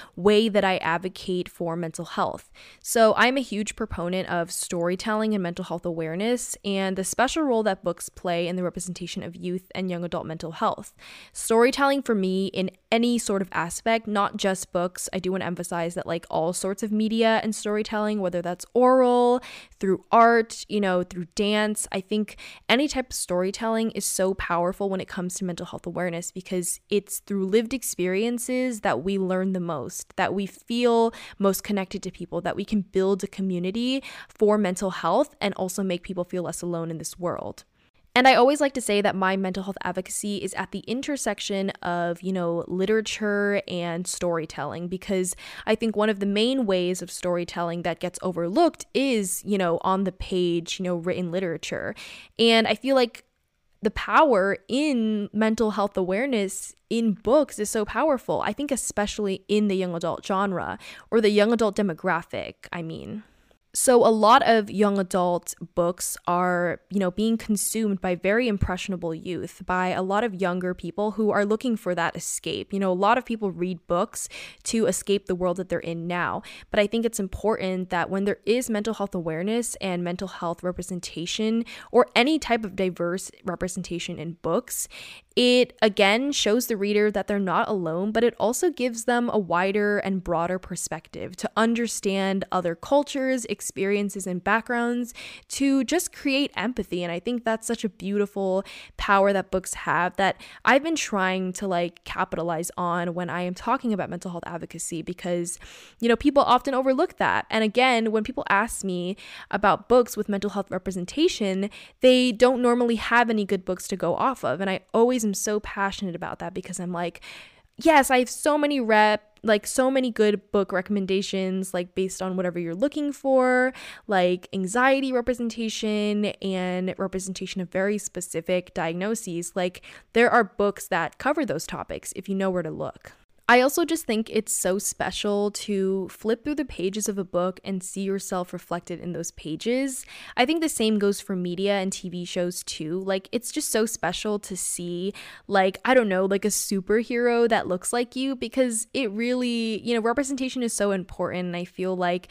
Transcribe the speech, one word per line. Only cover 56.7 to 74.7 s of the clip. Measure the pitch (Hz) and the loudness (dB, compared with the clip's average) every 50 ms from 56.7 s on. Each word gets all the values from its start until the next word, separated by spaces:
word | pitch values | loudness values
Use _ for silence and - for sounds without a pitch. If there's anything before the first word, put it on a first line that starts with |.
| - _ _ _ | -16 _ _ _
in | 220 233 226 226 | -2 2 2 2
books | 185 - - 208 262 311 277 - - - | 0 0 2 4 4 4 4 2 -2 -6
is | 208 - | -4 -2
so | - 220 208 | -2 -2 -2
powerful. | - - 226 285 320 277 233 - - 156 - - | -2 -2 0 2 2 2 0 0 -2 -2 -2 -2
I | - | -2
think | 214 - 285 285 | -4 -4 -2 -2
especially | 262 220 - - - 208 208 202 - - 208 196 190 - - - | -2 -2 -4 -4 -2 -2 -2 -2 -2 -2 -2 -2 -2 -4 -2 0
in | 202 214 208 202 | 2 2 4 2
the | 190 | 2
young | 190 185 180 170 | 0 0 -2 -2
adult | 170 175 165 - - - | -2 -2 -2 -4 -4 -4
genre, | - 196 185 202 196 180 160 80 80 95 - - - - - - _ | -2 0 0 0 0 -2 -2 -4 -6 -6 -8 -10 -18 -18 -20 -8 _
or | - 233 | 2 4
the | 220 208 | 4 6
young | 208 208 202 214 240 | 6 6 6 4 4
adult | 220 233 208 190 | 2 2 0 2
demographic, | - 202 190 160 - - 190 165 170 - - - 98 - - - _ - - | 0 -2 -2 -2 -2 -2 -2 -2 -2 -2 -6 -8 -8 -8 -8 -12 _ -14 -12
I | - 175 | -10 -10
mean. | 165 160 160 - 69 - - 214 - _ _ _ _ _ _ _ _ _ | -8 -10 -10 -10 -12 -12 -12 -12 -14 _ _ _ _ _ _ _ _ _
So | - - - 277 247 226 - | -4 2 4 6 8 8 8
a | 233 | 8
lot | 220 214 208 214 240 269 | 6 6 8 8 8 8
of | - - 226 220 208 208 | 8 6 4 4 4 0
young | - 190 208 202 202 196 | 0 2 2 4 4 0
adult | 190 180 - 185 180 180 175 170 - - - - 175 - _ | 0 0 2 2 2 2 2 0 -4 -8 -12 -12 -16 -4 _
books | 180 170 175 180 - - - - - - | 0 0 0 0 -2 -6 -8 -8 -6 -2
are, | 175 175 180 180 180 180 175 175 170 - - _ _ | 0 0 2 2 2 2 2 0 -2 -2 -6 _ _
you | 185 202 | -2 0
know, | 190 180 | 0 0
being | 180 - 214 226 226 | 0 0 0 0 0
consumed | 220 - - 208 190 - - - 220 226 208 196 180 | 0 0 -2 -2 0 0 -2 -2 -2 0 0 -2 -2
by | - 185 180 | -2 -2 -2
very | 170 - 190 208 233 254 233 | 0 0 0 2 2 2 0
impressionable | 202 190 - - 180 180 - - 190 165 170 165 165 | 0 -2 -2 -4 -4 -6 -4 -6 -6 -4 -4 -6 -6
youth, | 165 - 180 175 123 92 - - - 180 | -6 -6 -6 -6 -6 -6 -8 -10 -12 -4
by | - 185 180 185 185 | -2 0 0 2 0
a | - - | 0 -2
lot | 185 190 196 208 233 | 0 0 0 0 0
of | 233 185 175 | 0 -2 0
younger | 190 175 180 180 180 180 180 | 0 0 0 0 -2 -4 -4
people | - - 170 - - 208 214 | -6 -8 -8 -4 -2 -2 -2
who | 196 214 220 208 | 0 0 0 2
are | - 202 202 | 2 2 2
looking | 208 220 220 - 247 226 | 2 0 0 0 -2 -2
for | 208 - 180 180 | -2 -2 -2 0
that | 175 165 - - | 0 0 -2 -2
escape. | 170 - - - - - 165 - 98 - - | -4 -8 -6 -8 -6 -6 -6 -6 -6 -6 -4
You | 202 196 | -2 0
know, | 196 190 | 0 2
a | 180 | 2
lot | 180 196 208 240 | 4 4 4 4
of | 254 247 | 2 0
people | - 226 214 214 196 | -4 -6 -4 -4 -4
read | 165 165 180 185 180 165 - | -2 -2 -4 -4 -4 -6 -2
books | - 175 175 214 - - - - - - - - - - - - | -2 0 0 0 -2 -4 -10 -12 -12 -12 -16 -16 -18 -20 -10 -6
to | - | -2